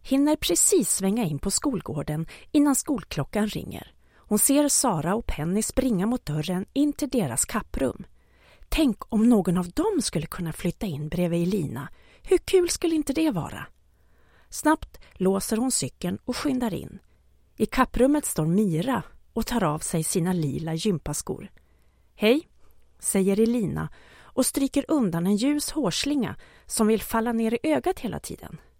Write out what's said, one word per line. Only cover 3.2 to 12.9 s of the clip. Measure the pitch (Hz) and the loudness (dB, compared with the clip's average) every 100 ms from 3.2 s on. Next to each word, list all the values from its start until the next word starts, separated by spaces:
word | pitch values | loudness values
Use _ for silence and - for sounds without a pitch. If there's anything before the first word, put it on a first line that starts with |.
| - 220 214 | -2 -2 -2
ringer. | - - - - _ _ _ | -4 -10 -14 -16 _ _ _
Hon | - 214 | -2 2
ser | - 285 294 | 4 4 4
Sara | - 262 160 156 214 | 2 2 0 0 -2
och | - | -2
Penny | - 156 196 | -2 0 0
springa | - - 254 190 208 | 0 0 2 0 0
mot | 247 - | -2 -2
dörren | 156 156 180 202 | -4 -2 -4 -4
in | 269 294 | 0 0
till | - 285 | 0 -2
deras | 254 151 113 - | 0 0 -2 -2
kapprum. | 226 - - - - - - _ _ _ - - | -4 -6 -4 -2 -4 -14 -20 _ _ _ -20 -4
Tänk | - 294 202 - | 2 2 2 -2
om | 214 233 | 2 6
någon | 220 185 180 | 6 4 0
av | 175 | 0
dem | - 392 370 | 0 0 0
skulle | - 160 151 | -2 -4 -6
kunna | - 165 | -6 -8
flytta | - 175 - 214 | -4 -6 -4 -6
in | 143 151 | -6 -6
bredvid | 165 180 170 175 | -2 0 0 0
Elina. | 208 147 113 - - - - | 0 -4 -6 -10 -16 -20 -20
Hur | - 370 | 0 0
kul | - 381 349 | 4 2 2
skulle | - 339 | 0 0